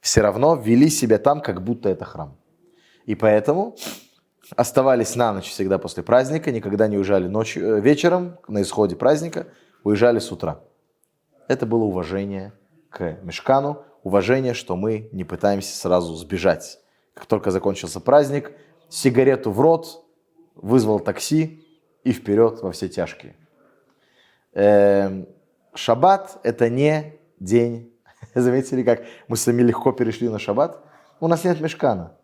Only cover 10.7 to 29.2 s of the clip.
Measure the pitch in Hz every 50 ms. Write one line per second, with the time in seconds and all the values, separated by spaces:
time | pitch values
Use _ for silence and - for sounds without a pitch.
10.7 | _ _ _ _ _ _ _ _ _ _ _ _ _ _ _ _ 131 131 - 110
11.7 | 113 117 113 107 95 92 87 78 95 98 101 101 98 98 95 104 110 _ _ _
12.7 | _ _ _ _ - - 98 85 80 92 95 87 80 - - - 135 135 139 143
13.7 | 147 - - _ _ _ _ 98 92 101 92 98 127 135 131 127 120 - - -
14.7 | 92 90 98 110 110 107 110 - - 92 90 78 90 85 - 101 101 98 92 -
15.7 | - - - 95 90 90 87 85 82 80 87 76 98 90 85 92 85 - - -
16.7 | - _ _ _ _ _ _ _ _ - - _ - 104 - 101 90 95 - 101
17.7 | 98 - - 87 - 95 - - 135 147 147 135 139 143 139 - - - - _
18.7 | _ _ _ _ - - - 135 123 120 131 131 135 123 - 120 98 101 135 160
19.7 | 165 160 165 - - - _ _ _ _ _ _ _ _ _ _ _ - - 98
20.7 | 117 131 110 107 107 101 - 104 101 - - - 151 156 160 156 - - _ _
21.7 | _ _ _ _ _ _ _ 127 117 - - - 101 104 117 113 110 - - 95
22.7 | 87 - - 90 - - 87 80 - - - - - _ _ _ _ _ _ _
23.7 | _ _ _ _ _ _ _ _ _ _ _ _ _ _ _ _ _ - 101 101
24.7 | 104 101 101 101 101 98 98 98 95 95 90 - - _ _ _ _ _ _ _
25.7 | _ - - - 117 120 139 185 196 190 196 - - - _ - 120 - 120 117
26.7 | 120 127 143 151 156 156 151 151 - - _ _ _ _ 92 92 104 120 117 120
27.7 | 117 117 117 - _ _ _ _ _ _ - - _ 127 123 127 123 131 131 131
28.7 | 135 127 123 120 117 113 - - - -